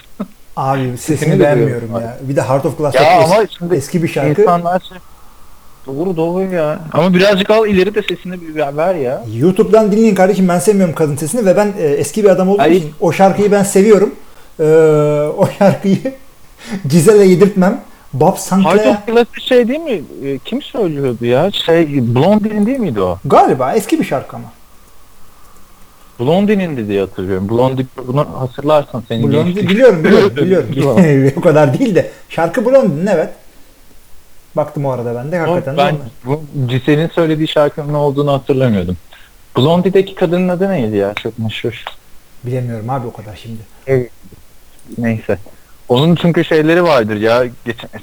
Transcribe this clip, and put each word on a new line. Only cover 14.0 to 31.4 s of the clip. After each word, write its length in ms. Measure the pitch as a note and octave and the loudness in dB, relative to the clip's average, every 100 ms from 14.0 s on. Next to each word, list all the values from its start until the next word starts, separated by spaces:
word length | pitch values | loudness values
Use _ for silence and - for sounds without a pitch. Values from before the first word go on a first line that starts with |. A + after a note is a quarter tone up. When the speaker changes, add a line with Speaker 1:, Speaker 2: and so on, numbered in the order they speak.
| G#3 - - - - - | 4 -2 -18 -20 -14 -2
Speaker 1:
Ee, 40 | D#3 D#3+ D#3 D3+ D3+ D3 D3+ - | 2 4 6 4 2 0 -2 0
o 100 | F#3 - | -2 2
şarkıyı 380 | G3 - G3 F#3+ | 2 2 0 0
<laughs> 100 | C4+ C4+ - - - - A#3 G3 C3+ | -2 -10 -18 -20 -20 -20 -12 -8 -2
Gizel'e 360 | E3+ F3 G#3 F#3+ | 2 4 6 6
yedirtmem. 560 | F3 G3 G3 F#3 C4 - - - | 6 4 4 0 0 -8 -20 -8
Bob 240 | C3 E3 F#3+ | 0 0 0
Sinclair. 420 | - F#3+ E3 G3+ | -2 2 4 4
Speaker 2:
Heart 200 | G#3+ G#3 | 2 0
of 80 | - | 0
Glass'ı 340 | A#3 A#3 - | 0 0 -4
şey 260 | - B3 A3+ | 0 2 2
değil 120 | D4 | -2
mi? 220 | E4 G3 - C#2+ | -4 -6 -8 -10
E, 140 | C#3 C3+ | -8 -8
kim 240 | - C4 | -6 -10
söylüyordu 640 | - - F3+ C#3+ C3+ A2+ A#2 | -8 -4 -4 -2 -4 -2 0
ya? 260 | B2+ F#3 | 0 0
Şey, 640 | - - E3 D#3 C#3+ A#2 A#2+ | -2 0 0 2 0 0 2
Blondie'nin 500 | E3+ G#3+ G#3+ G#3+ G#3 | 2 2 0 -2 -2
değil 140 | C4+ | -2
miydi 220 | F#3+ G#2+ | -2 -2
o? 160 | F#2 F2 C#3 | -2 -2 0
Speaker 1:
Galiba 480 | D4+ F#4 C3+ B2+ | 2 4 2 0
eski 260 | G#3+ - D#4 | -2 -2 -2
bir 60 | G3+ | -2
şarkı 300 | C3+ - A#2+ | -4 -6 -14
ama. 100 | A#2+ - - - - - - - - - - - - - - - - - | -16 -20 -20 -20 -20 -20 -20 -20 -20 -20 -20 -20 -20 -20 -20 -20 -18 -6
Speaker 2:
Blondie'nin 580 | B2 F3+ G3+ G3+ F3+ C3+ | 0 2 2 0 -2 -4
de 100 | G#2 | -2
diye 140 | G2 | -2
hatırlıyorum. 480 | F#2+ - F#2 F#2+ G2 | -2 -4 -4 -4 -2
Blondie 360 | A#2 C3 C3 C3 - | 0 0 0 -6 -8
grubunu 320 | B2+ C#3 C#3+ - | -6 -4 -4 -6
hatırlarsan 640 | B2+ - C#3+ D3+ C3+ A#2+ - | -8 -4 0 0 0 -8 -6
senin 240 | A2+ C#3+ | -2 0
Speaker 1:
Blondie 200 | C#3+ F3 | 0 0
Speaker 2:
gençlik- 180 | F#3 F3+ | -2 0
Speaker 1:
biliyorum, 340 | G3+ B3+ F3 | 4 4 4
biliyorum, 320 | E3+ A3+ G3+ C3+ | 4 4 2 0
Speaker 2:
<laughs> 0 | |
Speaker 1:
biliyorum. 340 | F3 F3+ C3 C#3 | 0 0 0 -2
Speaker 2:
Tamam. 160 | C#3+ A2 | 2 2
Speaker 1:
<laughs> 400 | D#3+ C#3 C3+ | 4 4 2
O 40 | F3 | 2